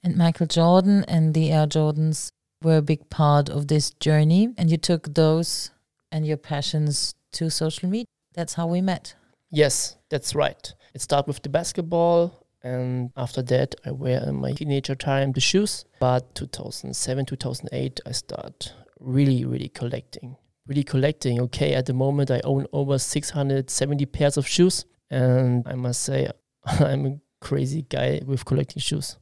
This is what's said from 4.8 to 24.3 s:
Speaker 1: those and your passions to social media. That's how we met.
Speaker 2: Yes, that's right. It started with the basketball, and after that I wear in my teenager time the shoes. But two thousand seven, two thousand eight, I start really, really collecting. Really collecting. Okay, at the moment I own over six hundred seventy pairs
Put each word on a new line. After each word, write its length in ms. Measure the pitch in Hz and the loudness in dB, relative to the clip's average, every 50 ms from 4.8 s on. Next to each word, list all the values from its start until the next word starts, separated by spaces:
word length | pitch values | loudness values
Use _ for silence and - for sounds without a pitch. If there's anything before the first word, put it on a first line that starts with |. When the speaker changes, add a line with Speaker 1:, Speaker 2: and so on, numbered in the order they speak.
| - - 175 160 - 156 147 | 2 0 0 0 -2 -2 2
Speaker 1:
those 560 | 165 160 156 156 165 170 - - - - - _ _ _ _ _ _ _ _ | 4 4 4 4 2 0 -2 -4 -6 -8 -10 _ _ _ _ _ _ _ _
and 140 | - 156 156 | -4 -4 -2
your 100 | 151 156 | -2 -2
passions 800 | 147 _ - 156 147 139 - - 151 151 147 143 - - - - _ _ _ | -4 _ -6 -6 -4 -4 -2 -2 0 0 0 0 -2 -4 -6 -6 _ _ _
to 160 | - - 170 160 | -8 -4 -4 -4
social 400 | - - 165 156 156 - - 180 | -2 -2 -2 -2 -4 -4 -4 -2
media. 160 | 196 226 247 - _ _ _ _ _ | -2 -4 -4 -8 _ _ _ _ _
That's 200 | 175 170 - - | -8 -8 -6 -4
how 120 | - 170 | -4 -2
we 140 | 165 170 180 | 0 0 0
met. 340 | 185 190 180 - _ - - _ _ _ _ _ _ _ | 0 0 -2 -4 _ -16 -20 _ _ _ _ _ _ _
Speaker 2:
Yes, 440 | 170 147 151 139 - - - - - _ _ _ | 2 4 4 4 4 0 -4 -6 -8 _ _ _
that's 240 | 151 143 - - - | -6 -4 -4 -4 -2
right. 400 | 147 143 139 135 _ - - - _ _ _ | 0 0 -2 -2 _ -18 -20 -20 _ _ _
It 80 | _ 135 | _ -12
started 280 | - - 147 143 143 - | -4 0 0 0 0 -2
with 140 | 139 - | -6 -6
the 60 | - 143 | -8 -2
basketball, 960 | 135 160 170 - - - 175 165 170 170 170 170 170 170 170 175 - _ _ _ _ _ - | -2 -2 -2 -2 -6 -6 -4 -2 0 2 4 4 4 4 2 2 -2 _ _ _ _ _ -8
and 480 | 127 127 127 127 127 123 127 123 123 _ | -6 -4 -4 -2 -2 -2 -4 -4 -6 _
after 260 | - 131 123 - - | -6 -8 -6 -4 -6
that 340 | 123 123 127 127 135 - - - _ | -2 0 2 2 2 0 -4 -12 _
I 60 | - | -10
wear 320 | 135 131 147 131 123 131 131 | -8 -6 -2 -2 -2 0 -2
in 140 | 139 139 135 | -4 -4 -2
my 100 | 131 131 | -2 -4
teenager 460 | 139 143 147 151 139 139 131 - 135 | -4 -4 -4 -2 -2 -2 -2 -4 -8
time 340 | 131 - 143 135 135 139 139 | -4 -2 -2 0 0 0 0
the 100 | 131 135 | 0 0
shoes. 440 | 123 - - 185 208 208 - - - _ _ _ | 0 2 2 2 2 2 -4 -8 -12 _ _ _
But 340 | 131 127 127 127 127 _ _ | 0 2 2 0 -2 _ _
two 140 | - - 135 | -12 -12 -12
thousand 480 | - - - - - - - 131 131 | -12 -12 -12 -12 -12 -12 -10 -10 -6
seven, 300 | - - - 127 135 135 | -6 -4 -4 -2 -4 -4
two 100 | - 143 | -4 -6
thousand 320 | 131 - 127 131 - - - | -8 -6 -6 -6 -6 -10 -8
eight, 300 | - 135 131 135 131 - - | -6 -6 -6 -6 -6 -10 -12
I 60 | - | -8
start 640 | - - - - - - - - - _ - - - - - _ _ _ | -8 -8 -8 -10 -12 -12 -12 -14 -14 _ -14 -14 -14 -20 -20 _ _ _
really, 460 | - 131 127 135 143 135 131 123 123 | -8 -2 2 2 4 4 2 2 0
really 240 | 127 123 131 135 131 | -2 -4 -6 -6 -10
collecting. 680 | _ - 123 120 123 - - _ - - - 123 135 _ _ _ _ _ _ | _ -8 -6 -6 -6 -8 -10 _ -18 -18 -16 -18 -20 _ _ _ _ _ _
Really 160 | - 139 143 | -4 -2 -2
collecting. 580 | 139 - - 135 131 147 156 _ - 131 120 120 | -2 0 0 0 2 0 -2 _ -2 -2 0 0
Okay, 320 | 123 120 - - 147 147 139 | 0 -2 -2 -2 0 0 0
at 120 | 131 127 | 0 0
the 60 | - | -2
moment 400 | 131 127 135 139 143 143 139 131 | -2 0 0 0 2 0 0 0
I 80 | 131 123 | 0 -2
own 240 | - - 139 139 139 - | 0 0 0 0 -2 -2
over 260 | - 143 143 139 139 131 | -2 -4 0 0 0 -2
six 320 | - - - 147 143 - | -2 -2 -4 -4 -4 -4
hundred 400 | - 147 139 139 135 135 131 - | -4 -2 0 0 0 0 -2 -2
seventy 340 | - - 135 143 143 143 143 | -2 -2 -2 0 0 -2 -2
pairs 320 | 135 - - 147 143 | -4 0 2 2 2